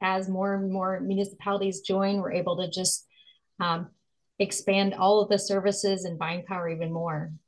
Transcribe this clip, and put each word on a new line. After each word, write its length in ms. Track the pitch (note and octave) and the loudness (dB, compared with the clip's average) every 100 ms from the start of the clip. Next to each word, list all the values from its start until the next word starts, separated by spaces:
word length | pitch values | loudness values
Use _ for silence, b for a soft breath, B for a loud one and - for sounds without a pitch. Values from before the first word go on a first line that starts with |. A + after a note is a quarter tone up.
As 280 | F#3+ F#3+ F#3+ | -2 0 -2
more 260 | F#3 G3 G3 | 0 0 0
and 160 | G3 | 0
more 300 | F#3+ F#3 F#3 | 0 -2 -2
municipalities 800 | F#3 G3 G3 - G3+ G3+ G3 F#3 | 0 0 -2 -4 -2 0 0 -2
join, 400 | - F#3+ G3 G3+ | 0 2 2 2
we're 100 | F3+ | 0
able 260 | F3+ F3 E3+ | 0 0 -2
to 80 | F3+ | -2
just, 340 | F#3 F#3 - - b b b b - | -2 0 -2 -6 b b b b -4
um, 300 | F3 E3+ F#3 _ _ _ _ - | -2 -2 -4 _ _ _ _ -4
expand 560 | G3 - - G3 G3 F#3+ | -2 -2 2 2 2 2
all 260 | F#3+ G#3 | 4 6
of 80 | G3+ | 6
the 80 | G3+ | 2
services 680 | - G3 G3 G3 G3+ F#3+ F3+ | 2 2 2 2 0 0 -4
and 120 | E3 | -6
buying 280 | D#3+ F3 F3 | -4 -4 -6
power 240 | F#3 E3+ | -4 -4
even 220 | E3 E3 | -4 -4
more. 420 | E3 E3+ D3+ E3 D#3 | -4 -4 -4 -6 -10